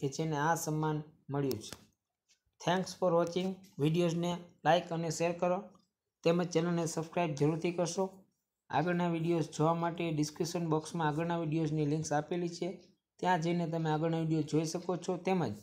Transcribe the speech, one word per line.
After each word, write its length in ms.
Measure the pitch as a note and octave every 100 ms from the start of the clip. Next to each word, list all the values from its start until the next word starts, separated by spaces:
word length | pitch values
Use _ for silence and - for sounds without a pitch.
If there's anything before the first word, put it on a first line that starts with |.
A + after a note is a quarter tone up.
કે 80 | C#3
જેને 280 | C3+ D#3+ D3
આ 180 | D#3
સન્માન 480 | E3 - D#3 D#3 D3+ D3+ - -
મળ્યું 320 | C#3+ C#3 A2+
છે. 200 | - - - _ _ _ _ _ _ - -
Thanks 240 | F#3 F3+
for 320 | - F#3 E3+
watching. 320 | E3+ F3+ F#3 F#3+ - -
વીડિયોઝને 600 | D3+ E3 F3 E3+ F3 F3 - _
લાઈક 280 | D3 F3 F3
અને 180 | E3 E3
શેર 280 | D#3 E3+ F3
કરો, 240 | F3+ F#3 G#3 - _ _ _ _
તેમજ 260 | E3 F3 F3
ચેનલને 380 | E3 E3+ E3+ E3
સબસ્ક્રાઇબ 480 | E3 D#3+ F3+ E3+
જરૂરથી 380 | C#3 D3 E3 F3
કરશો. 380 | F3 E3+ F#3 F#3+ - - _ _ _ -
આગળના 380 | C3+ E3+ F3 F3
વીડિયોઝ 420 | E3 E3 E3+ D#3
જોવા 240 | - D#3
માટે 360 | E3+ E3+ E3+ E3+
ડિસ્ક્રિપ્શન 560 | D3+ D3 - E3 F3 E3+
બોક્સમાં 420 | D#3 - F3 D3+
આગળના 300 | D3 E3+ E3+
વીડિયોઝની 480 | D#3+ D#3+ D#3 D#3 D3
લિંક્સ 260 | D#3+ D#3+
આપેલી 360 | D3 D3+ E3+ F3
છે, 340 | E3+ F3 G3+ - _ _ -
ત્યાં 220 | F3+ F3+
જઈને 260 | E3 F3 E3
તમે 240 | E3 D#3+
આગળના 280 | D3+ E3 E3
વીડિયો 240 | D#3+ D#3+
જોઈ 220 | D3 D3+
શકો 320 | D#3+ F3 F3 F3
છો. 200 | - F3
તેમજ 400 | F#3 F#3 B2+ G#2